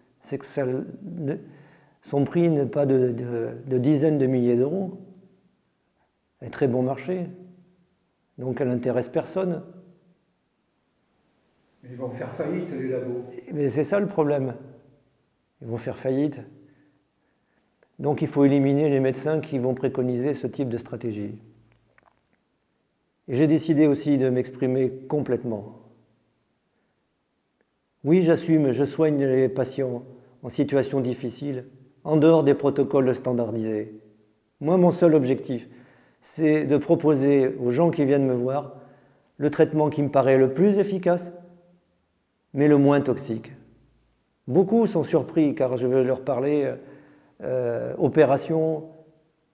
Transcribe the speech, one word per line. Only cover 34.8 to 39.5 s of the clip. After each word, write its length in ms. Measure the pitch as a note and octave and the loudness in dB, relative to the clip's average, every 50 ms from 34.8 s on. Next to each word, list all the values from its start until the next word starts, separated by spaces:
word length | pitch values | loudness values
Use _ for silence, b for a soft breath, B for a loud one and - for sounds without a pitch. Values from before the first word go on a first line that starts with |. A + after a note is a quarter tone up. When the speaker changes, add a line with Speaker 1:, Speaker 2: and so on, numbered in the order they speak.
| F3 F3 | 4 4
Speaker 1:
seul 200 | E3 F3 F3+ E3+ | 4 6 4 6
objectif, 560 | D#3 D3+ C3 B2 C3+ - - - C3 A#2 - b b b b b b b b b b b | 6 6 4 2 0 -2 -2 -8 -8 -8 -10 b b b b b b b b b b b
c'est 440 | _ - - D3+ D#3+ D3+ D#3 D#3 D3 | _ -18 -6 0 2 2 2 2 2
de 120 | C3+ D3 | 2 2
proposer 800 | C#3 C#3+ - E3+ - - D#3 D3+ C3+ C3+ C#3+ C#3+ C#3 C3 B2+ - | 0 4 2 0 2 4 2 2 4 4 4 4 4 4 2 0
aux 160 | C#3 B2 B2 | -2 -2 0
gens 180 | B2 C3+ E3+ E3 | 2 2 2 2
qui 140 | - - C#3+ | 2 2 2
viennent 220 | C3 C#3+ C#3+ C3+ | 2 2 2 2
me 80 | C3 B2+ | 2 0
voir 420 | A#2+ B2 B2+ C3+ D3 C#3 C#3 B B B B B B B B B B B B B - | 0 -2 -2 -4 -4 -6 -8 B B B B B B B B B B B B B -4
le 120 | C#3 D3 | -4 -2